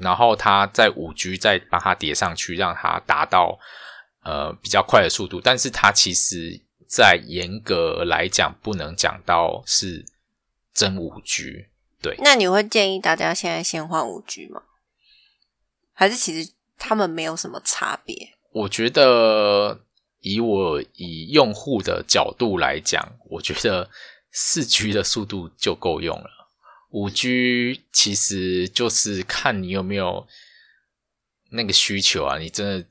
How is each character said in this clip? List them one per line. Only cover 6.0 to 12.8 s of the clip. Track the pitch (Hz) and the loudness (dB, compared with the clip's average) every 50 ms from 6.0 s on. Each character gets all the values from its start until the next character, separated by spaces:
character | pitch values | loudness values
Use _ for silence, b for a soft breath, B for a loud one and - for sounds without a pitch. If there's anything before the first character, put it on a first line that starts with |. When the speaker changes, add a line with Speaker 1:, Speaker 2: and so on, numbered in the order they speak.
| - 95 87 | 2 2 2
Speaker 1:
实 | - - - 92 85 82 85 87 90 - _ _ _ _ - | 2 0 0 -2 -4 -8 -10 -12 -14 -18 _ _ _ _ -2
在 | - - 113 98 87 87 - | 4 6 8 8 8 6 2
严 | - 82 90 87 87 98 110 | -4 -8 -8 -6 -6 -8 -8
格 | 107 - 95 85 85 80 - 85 87 | -4 0 0 2 2 0 0 -2 0
来 | 85 82 80 85 95 | 0 0 0 0 0
讲 | - - 90 76 - - | 0 0 0 0 -2 -6
不 | - 107 104 | -8 -6 -6
能 | 87 76 76 87 | -6 -6 -8 -4
讲 | - - 80 76 - - | -2 -2 -2 -2 -4 -2
到 | - 87 85 85 - 50 - - | 0 2 2 2 0 -2 -6 -6
是 | - - - - 95 85 78 - - - _ _ _ _ _ _ _ _ _ _ _ _ | -4 -2 -2 -2 -4 -8 -12 -14 -18 -20 _ _ _ _ _ _ _ _ _ _ _ _
真 | - 107 95 95 | 0 0 0 -2
五 | 95 85 78 - - | -4 -8 -10 -12 -12
G， | - - - - - - - - - _ _ _ _ _ _ _ | -8 -6 -6 -6 -6 -10 -14 -16 -18 _ _ _ _ _ _ _
对。 | - - - - | -8 -8 -6 0
Speaker 2:
那 | 269 294 269 | 2 4 4
你 | 240 196 180 | 4 4 2
会 | 185 208 | 2 2
建 | 214 214 - 226 | 2 2 2 2